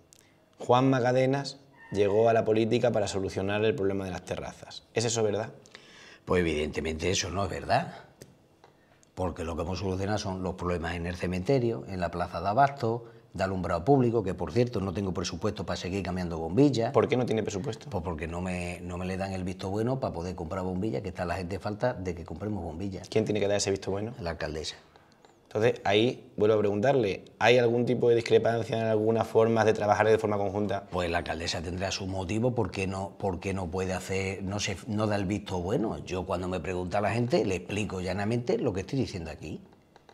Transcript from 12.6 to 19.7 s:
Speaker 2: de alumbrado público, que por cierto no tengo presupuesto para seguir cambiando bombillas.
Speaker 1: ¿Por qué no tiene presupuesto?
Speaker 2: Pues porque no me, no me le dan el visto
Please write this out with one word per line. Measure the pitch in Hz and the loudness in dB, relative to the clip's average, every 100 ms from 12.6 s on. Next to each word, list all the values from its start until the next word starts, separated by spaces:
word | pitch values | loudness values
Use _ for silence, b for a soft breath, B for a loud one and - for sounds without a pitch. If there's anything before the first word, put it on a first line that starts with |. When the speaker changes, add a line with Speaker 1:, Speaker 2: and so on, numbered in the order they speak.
| 139 139 113 117 B B B | 2 2 -2 -2 B B B
Speaker 2:
de | 90 | -4
alumbrado | 95 95 90 87 | -2 -2 -2 0
público, | 90 139 120 113 | 4 4 4 2
que | 95 | 0
por | 90 85 | -2 -2
cierto | 113 120 107 | 2 2 0
no | 95 | -2
tengo | 92 98 | -2 -2
presupuesto | 90 90 87 107 98 | -2 -4 -4 -4 -4
para | 90 87 | -4 -6
seguir | 92 98 | -4 -4
cambiando | 92 90 87 85 | -2 -4 -4 -4
bombillas. | 82 98 147 117 113 | 0 4 6 4 2
Speaker 1:
¿Por | 117 101 | 2 4
qué | 123 | 2
no | 120 | 2
tiene | 110 | 0
presupuesto? | 101 95 110 110 - | -2 -4 -4 -6 -8
Speaker 2:
Pues | 98 | -6
porque | 87 85 82 | -4 -4 -6
no | 87 | -4
me, | 92 90 87 87 | -4 -4 -6 -8
no | 87 90 | -8 -6
me | 92 | -4
le | 95 | -4
dan | 95 | -4
el | 92 | -4
visto | 92 92 95 | -6 -6 -4